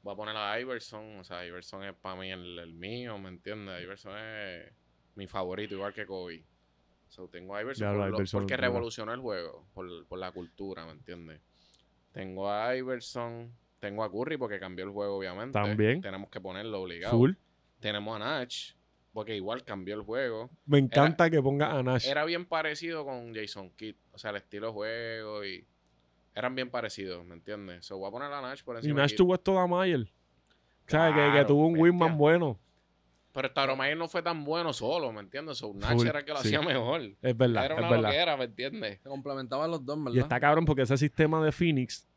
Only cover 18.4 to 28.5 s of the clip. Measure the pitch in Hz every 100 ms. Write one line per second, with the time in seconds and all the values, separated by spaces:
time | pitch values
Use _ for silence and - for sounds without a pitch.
18.4 | 123 - - _ _ _ _ 110 107 107
19.4 | 95 123 127 101 92 107 101 120 131 110
20.4 | 120 - - 143 131 139 143 165 170 160
21.4 | 135 143 147 139 127 127 127 143 160 175
22.4 | 175 160 156 151 170 165 139 127 120 110
23.4 | 104 101 92 - 110 101 _ - 110 101
24.4 | _ 101 113 104 107 113 117 113 107 107
25.4 | 98 92 _ _ _ _ _ _ _ -
26.4 | 123 131 127 123 110 - 98 87 87 85
27.4 | 87 104 98 87 - 98 98 113 143 143
28.4 | 127